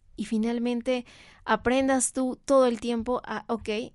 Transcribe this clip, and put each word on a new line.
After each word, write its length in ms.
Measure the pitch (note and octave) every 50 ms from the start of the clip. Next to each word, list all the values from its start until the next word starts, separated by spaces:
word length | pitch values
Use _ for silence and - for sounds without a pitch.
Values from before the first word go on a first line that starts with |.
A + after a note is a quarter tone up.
| _ _ -
Y 100 | - G3+
finalmente 800 | - A3+ A3 G#3+ A#3 A#3 A#3+ A#3 B3 A#3+ A#3 A#3 C4 B3+ B3 A#3+ - - - - - - - -
aprendas 680 | - A3 A3 - A#3+ B3 C4+ C4+ C4+ C4+ C4 B3 -
tú 280 | - C4 C4 B3+ - - -
todo 220 | - C#4 C4+ C4
el 140 | B3 A#3+ A3
tiempo 420 | - A#3 A#3+ A#3 A3 B3 B3+ - -
a, 220 | - A3 G#3 - -
ok, 220 | A#3 A3 - - G#3+ G#3+ B3+ -